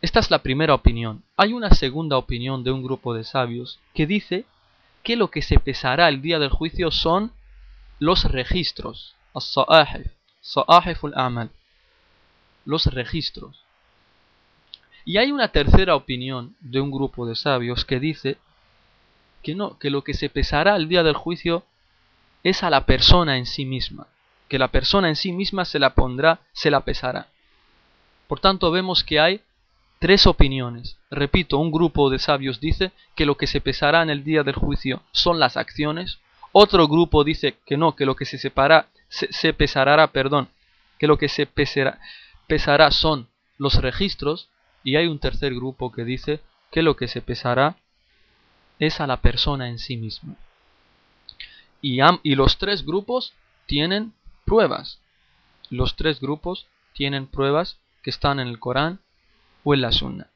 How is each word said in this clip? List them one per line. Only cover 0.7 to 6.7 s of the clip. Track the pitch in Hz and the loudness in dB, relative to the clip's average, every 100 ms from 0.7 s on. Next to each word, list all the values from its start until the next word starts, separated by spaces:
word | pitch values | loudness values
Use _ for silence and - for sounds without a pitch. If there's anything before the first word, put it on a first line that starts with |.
opinión. | 135 - 117 117 107 _ - | 4 4 2 -8 -10 _ 0
Hay | 202 | 0
una | 247 214 | 0 6
segunda | - 135 139 160 135 | 6 6 -4 -2 -2
opinión | - 120 127 135 | -2 -6 -4 -4
de | 123 | -4
un | 131 | -4
grupo | 127 131 127 | -4 -6 -6
de | 117 | -8
sabios | 110 135 123 120 123 - _ | -4 -4 -4 -6 -12 -18 _
que | - 156 | -4 0
dice | 208 - - - _ _ _ _ _ | -2 -2 -8 -8 _ _ _ _ _
que | - 233 | -6 -2
lo | 190 | -2
que | 151 | -2
se | 147 143 | 4 4
pesará | - 127 135 135 170 | 4 -4 -2 4 4
el | 139 | 2
día | 147 165 | -2 -2
del | 139 | 0
juicio | - 160 | -2 -4